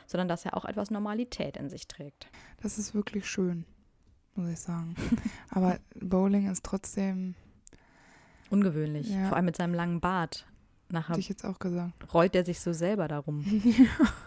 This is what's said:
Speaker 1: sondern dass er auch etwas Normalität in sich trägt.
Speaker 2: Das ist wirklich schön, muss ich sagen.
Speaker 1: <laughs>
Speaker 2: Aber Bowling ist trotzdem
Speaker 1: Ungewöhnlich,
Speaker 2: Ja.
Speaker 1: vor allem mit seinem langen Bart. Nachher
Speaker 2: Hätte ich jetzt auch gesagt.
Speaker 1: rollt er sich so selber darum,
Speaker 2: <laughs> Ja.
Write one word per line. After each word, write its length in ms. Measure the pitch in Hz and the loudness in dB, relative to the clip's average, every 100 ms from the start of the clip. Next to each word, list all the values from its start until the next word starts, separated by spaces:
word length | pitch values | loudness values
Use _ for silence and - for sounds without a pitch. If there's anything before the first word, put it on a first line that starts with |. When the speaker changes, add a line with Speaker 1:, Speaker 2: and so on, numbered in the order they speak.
| - | -6
Speaker 1:
sondern 220 | 180 180 | -4 -2
dass 160 | 175 | -2
er 100 | - | -4
auch 120 | - - | -6 -4
etwas 240 | 208 202 | -6 -4
Normalität 680 | 208 208 220 247 - 147 - | -4 -4 -4 -6 -6 -6 -6
in 140 | 139 | -10
sich 180 | 135 - | -10 -14
trägt. 400 | - 143 - - - - - | -16 -18 -18 -20 -20 -20 -10
Speaker 2:
Das 160 | 208 214 | -8 -8
ist 180 | 202 | -4
wirklich 300 | 208 - 208 - | -4 -4 -6 -6
schön, 380 | - 180 175 - - _ _ _ _ _ | -2 -2 -2 -8 -18 _ _ _ _ _
muss 160 | - 170 | -6 -6
ich 100 | 165 | -6
sagen. 360 | - 170 165 175 - 233 | -6 -6 -6 -6 0 0
Speaker 1:
<laughs> 240 | - - - | 0 -8 -4
Speaker 2:
Aber 300 | 190 185 175 - - | 2 4 2 -6 -12
Bowling 520 | 185 185 196 202 196 | 0 2 4 4 2
ist 120 | 180 | -2
trotzdem 720 | - 196 - 202 196 185 185 180 - - - - _ _ - - - - - | -4 -6 -4 -4 -2 -2 -6 -8 -18 -20 -20 -20 _ _ -20 -20 -20 -20 0
Speaker 1:
Ungewöhnlich, 580 | 202 196 151 156 151 214 | 2 4 2 -2 -2 -2
Speaker 2:
Ja. 200 | 190 190 | -2 0
Speaker 1:
vor 80 | - | 2
allem 100 | 180 | 2
mit 100 | 160 | 0
seinem 160 | 175 | 0
langen 280 | 170 175 170 | 0 0 0
Bart. 460 | 180 185 165 - - - _ _ - | 0 0 -2 -6 -16 -20 _ _ -6
Nachher 160 | 165 160 | -4 -2
Speaker 2:
Hätte 100 | 170 | -2
ich 80 | 185 | -2
jetzt 160 | 196 | -6
auch 140 | 196 185 | -6 -4
gesagt. 340 | 185 175 175 - - | -2 -2 -4 -8 2
Speaker 1:
rollt 200 | 170 180 | 4 6
er 100 | 180 | 4
sich 160 | 175 170 | 2 -2
so 120 | 175 | -4
selber 340 | 160 175 214 156 | 0 0 0 -2
darum, 360 | 147 147 147 | -4 -4 -4
Speaker 2:
<laughs> 180 | 196 214 | 0 4
Ja. 420 | 233 220 247 - 262 - | 6 8 8 8 2 2